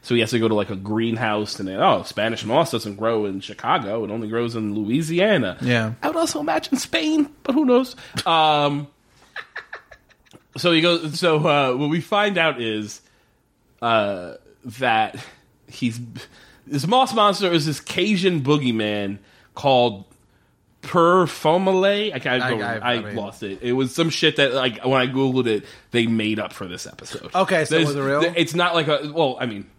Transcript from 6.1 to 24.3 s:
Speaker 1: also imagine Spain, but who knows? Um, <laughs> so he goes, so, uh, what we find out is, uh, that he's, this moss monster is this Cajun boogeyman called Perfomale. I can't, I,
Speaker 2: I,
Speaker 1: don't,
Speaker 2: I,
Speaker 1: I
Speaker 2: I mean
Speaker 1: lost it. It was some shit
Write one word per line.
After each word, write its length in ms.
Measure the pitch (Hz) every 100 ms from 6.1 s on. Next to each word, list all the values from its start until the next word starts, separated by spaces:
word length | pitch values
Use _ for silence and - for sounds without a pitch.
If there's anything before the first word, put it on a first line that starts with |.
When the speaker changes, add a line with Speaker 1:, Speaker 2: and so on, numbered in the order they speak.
| 320
Speaker 1:
also 240 | 330 302
imagine 380 | 294 320 - 262
Spain, 520 | - 330 311 311 285 -
but 120 | - 269
who 100 | 277
knows? 320 | 247 254 - - - -
Um, 640 | 165 156 147 147 143 143 _ _ _ _ - - - -
<laughs> 920 | - _ - _ _ _ - _ 131
so 140 | 175
he 100 | 165
goes, 380 | 170 170 156 156
so, 180 | 180 156 160
uh, 300 | 147 135 127
what 140 | 147
we 100 | 165
find 380 | - 208 208 185
out 240 | 165 127
is, 400 | 117 107 104 - _ _ _ _ _ _ _ _
uh, 540 | 117 113 101 98 87 - _ _ 123 117
that 380 | 127 110 107 - - - _ _ _
he's, 320 | - 123 113 120 113 - - - - -
this 220 | 143 160
moss 260 | 247 262
monster 380 | 226 208 190 190
is 140 | 170 147
this 140 | 143
Cajun 640 | - - 202 196 185 170
boogeyman 760 | 131 151 127 113 107 104 101 101 _ _ _
called 520 | - 139 131 120 98 - _ _ _ _ _ _ _
Perfomale. 1300 | - 175 170 185 165 - 156 175 190 185 196 202 214
I 60 | 135
can't, 220 | 135 127
I, 60 | 127
Speaker 2:
I, 20 |
Speaker 1:
don't, 100 | 113
Speaker 2:
I, 120 | 117 113
Speaker 1:
I 160 | 120
Speaker 2:
I 60 | 120
mean 140 | 107 110
Speaker 1:
lost 280 | 101 95
it. 160 | 104 95
It 120 | 120
was 200 | 127 131
some 160 | - 165
shit 280 | - 160